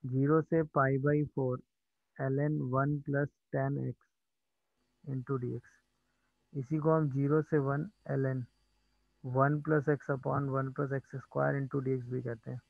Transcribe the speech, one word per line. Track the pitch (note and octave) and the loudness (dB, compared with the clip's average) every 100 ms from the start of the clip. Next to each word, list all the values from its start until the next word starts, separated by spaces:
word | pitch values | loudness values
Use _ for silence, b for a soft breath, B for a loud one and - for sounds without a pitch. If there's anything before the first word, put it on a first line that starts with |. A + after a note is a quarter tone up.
ज़ीरो | C3 C3 C#3 D#3+ | -4 0 4 2
से | D3+ E3 D#3 | 2 0 0
पाई | - C3+ C3+ | 2 2 2
by | C#3 D3 D3 | 2 2 0
फ़ोर | - C3 B2+ - _ _ _ _ - | -2 -2 -2 -8 _ _ _ _ -8
ln | C3+ C3+ D3 D3+ C3+ | -2 0 0 0 0
वन | B2+ C#3 D3 C#3 | 2 2 0 0
plus | C#3 C#3+ _ _ | 0 -2 _ _
tan | C#3 C3+ C#3 | -2 -2 -2
x | B2+ B2 _ _ _ _ _ _ _ _ _ _ | -4 -8 _ _ _ _ _ _ _ _ _ _
into | - C3 B2 C3+ | -8 -8 -4 -4
dx, | B2 A#2+ - _ _ _ _ _ _ _ _ | -4 -8 -12 _ _ _ _ _ _ _ _
इसी | D3 B2 D#3 | -8 -4 0
को | D3+ | 4
हम | D#3+ D3+ | 4 2
ज़ीरो | C3 C#3 D#3 | 0 2 2
से | D3+ D#3 C3+ | 2 0 0
वन | C#3 F3 _ - | -2 -4 _ -4
ln | C#3 C3+ C3 B2 _ _ _ _ _ _ _ | -2 0 -2 -8 _ _ _ _ _ _ _
वन | C3 B2+ C#3 D3+ | -4 4 4 4
plus | D3 D3+ C#3 | 2 2 2
x | C#3+ - | 0 0
upon | C#3 C#3 C#3+ C#3+ | -4 0 -2 0
one | C3+ C3+ C3+ | -2 -2 -4
plus | C#3+ | -4
एक्स | C3+ - C#3 | -4 -6 -14
स्क्वायर | - C#3 C#3 C#3+ | -8 -2 0 0
into | C3+ C#3+ C3 | -2 -4 -2
dx | C3 B2 | -4 -4
भी | B2+ | -6
कहते | B2+ A#2 - | -6 -10 -10
हैं। | B2 _ | -12 _